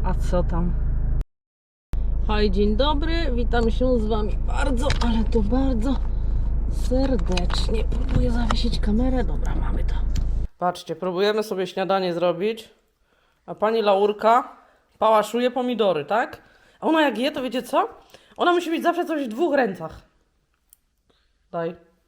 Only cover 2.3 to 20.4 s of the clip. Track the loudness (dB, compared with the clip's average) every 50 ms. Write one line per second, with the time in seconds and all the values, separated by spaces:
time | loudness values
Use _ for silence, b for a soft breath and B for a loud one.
2.3 | 2 2 2 2 2 2 2 2 2 2 2 2 2 0 0 0 0 0 0 0
3.3 | 0 0 0 0 2 2 2 2 2 2 2 2 2 2 0 0 0 -2 -2 -2
4.3 | -2 -2 -2 -2 -2 0 0 0 0 0 0 0 0 0 0 0 0 0 0 0
5.3 | 2 0 2 2 2 2 2 2 0 0 0 0 0 0 B B B B B B
6.3 | B B B B B B 0 0 -2 -2 -2 0 0 2 2 2 0 0 0 0
7.3 | 0 0 0 0 0 0 0 0 0 0 0 0 -2 -2 -2 0 0 2 2 2
8.3 | 2 0 0 0 0 0 0 0 0 0 0 0 2 2 2 2 0 0 0 0
9.3 | -2 -2 -2 -2 -2 -2 -2 0 0 0 0 0 0 0 -2 0 0 0 0 0
10.3 | -2 -2 -4 -6 -6 -4 -4 -4 -4 -4 -8 -10 -8 -6 -4 -4 -2 0 0 2
11.3 | 2 0 -2 -4 -4 -4 -4 -4 -4 -6 -2 0 0 0 0 0 -2 0 0 0
12.3 | 0 0 -2 -4 -4 -6 -10 -20 _ _ _ _ _ _ _ _ _ _ _ _
13.3 | _ _ _ -16 -6 -2 -2 0 0 2 2 4 4 4 4 2 0 2 4 4
14.3 | 4 4 2 0 B B B B B B B B B B 2 4 4 4 2 2
15.3 | -2 0 0 0 0 -2 -2 -2 0 0 2 2 2 0 -2 -2 0 -2 -2 -2
16.3 | -6 -18 b b b b b b b b -2 0 2 4 2 2 2 0 -2 -2
17.3 | -2 -4 -6 -4 -4 -4 -6 -2 0 0 0 0 -6 B B B B B B B
18.3 | B B 0 2 2 2 0 -2 -4 0 0 0 0 0 -2 -2 -2 -4 -4 -6
19.3 | -4 -2 0 2 2 2 2 0 -2 -6 -10 -14 -14 -16 -20 _ _ _ _ _
20.3 | _ _